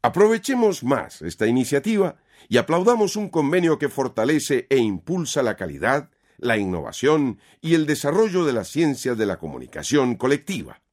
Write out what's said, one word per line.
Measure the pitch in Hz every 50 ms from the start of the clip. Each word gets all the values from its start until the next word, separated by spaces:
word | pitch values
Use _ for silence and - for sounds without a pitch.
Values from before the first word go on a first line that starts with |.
Aprovechemos | - 180 156 170 202 214 226 220 - - 269 247 233 214 180 - -
más | 123 135 117 85 - - -
esta | 78 87 87 _ 110
iniciativa | 113 120 131 127 - 143 139 - 208 226 202 190 170 - _ _ _ _ _ -
y | _ -
aplaudamos | 120 - - 160 175 185 233 247 226 208 185 -
un | 214 208
convenio | 165 - 165 147 139 160 185 175 165 156
que | 135 151 135
fortalece | - - 131 120 - - 110 135 156 147 - - 143 120 - _
e | 139
impulsa | 135 117 107 98 87 _ - 175 185 160 131 - 147 127
la | 113 101
calidad, | - 95 85 73 69 80 113 135 147 147 _ _ _ _ _ _
la | _ - 120 117
innovación | 110 101 92 92 85 71 - - - - 139 156 156 143 127 107 - _ _ _ _
y | - 160 165
el | 165 156
desarrollo | 147 151 135 - 143 156 196 226 220 175 185 175
de | 147 127
las | 113 98 -
ciencias | - 147 165 151 135 120 - 131 123
de | 107 110
la | 101 90
comunicación | - - 78 69 62 64 64 - 78 78 - 127 147 135 123 120
colectiva. | 92 - 131 143 147 - - 196 - - - - _ _ _